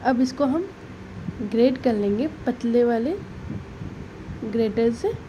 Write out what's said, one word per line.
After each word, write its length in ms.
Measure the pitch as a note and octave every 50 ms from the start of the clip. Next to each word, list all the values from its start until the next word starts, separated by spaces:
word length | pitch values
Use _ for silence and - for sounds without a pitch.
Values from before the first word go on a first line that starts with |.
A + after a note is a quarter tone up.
| -
अब 180 | A#3 C4 A#3
इसको 240 | C4 B3+ - - C#4+
हम 240 | C4+ C4 E4 F#4+ G4 - - - - - - - - - - - - - - A#3
grate 400 | G3+ G3 A3+ A#3 C4 C4 C4 -
कर 120 | C4 A3+
लेंगे 340 | G#3 G#3 G3+ G3+ G#3+ C4+ D#4+ - - -
पतले 380 | - A#3+ A#3+ - A#3+ A#3 A#3+ A#3+
वाले 320 | A#3+ A#3 A3+ A3+ C#4 F4+ G#4 - - - - - - - - - - - - - - - - - - - - - - - - -
grater 460 | A3 G#3 A#3 A3+ A3 G#3 A3+ A#3 A#3 A#3
से। 200 | A#3 - G4+ A#4 - -